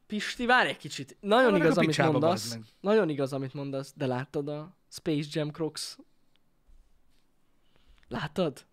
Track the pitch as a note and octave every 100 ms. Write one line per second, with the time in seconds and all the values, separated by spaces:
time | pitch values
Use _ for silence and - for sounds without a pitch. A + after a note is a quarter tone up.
0 | - G#3 - - A#3+ B3 E3+ - C#3+ -
1 | C3+ - G3 A#3 B3+ F#3+ D#3+ - D#3+ D3
2 | D3+ C#3+ D#3 F#3+ A#2 A#2 A2 _ F#3+ A3
3 | E3+ C#3 C3+ C#3 C3+ D3 C#3 C3+ C#3 -
4 | C3+ B2+ C#3 D3 C#3+ D3 D#3+ _ _ -
5 | - D3 D3+ D#3+ D3+ D3 D#3 - - -
6 | - _ _ _ _ _ _ - _ _
7 | _ _ _ _ _ _ _ _ _ -
8 | - A3+ D3+ - E3 C3 -